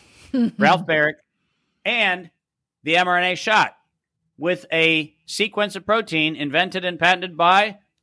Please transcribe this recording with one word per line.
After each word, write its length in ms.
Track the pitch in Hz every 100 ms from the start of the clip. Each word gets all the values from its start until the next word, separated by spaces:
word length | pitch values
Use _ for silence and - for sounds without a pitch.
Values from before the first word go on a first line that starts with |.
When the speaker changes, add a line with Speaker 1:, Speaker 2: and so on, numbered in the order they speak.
| _ _ -
Speaker 1:
<laughs> 60 | 262 233 -
Speaker 2:
Ralph 280 | 147 175 160
Baric. 280 | 156 151 151 _ _ _ _ _ _ 196
And 440 | 233 202 180 180 _ _ _ _ _
the 140 | 143 170
M 100 | 180
R 100 | 180
N 140 | 180
A 40 | 175
shot 400 | - 165 127 - _ _ _ _ _ -
with 280 | 160 175 -
a 420 | 165 165 160 151 _ -
sequence 520 | - 208 208 208 190
of 80 | 170
protein 500 | 220 - 160 156 156
invented 480 | 147 151 185 185
and 160 | 180 165
patented 380 | 170 185 180 160
by 400 | 170 190 214 202 _ _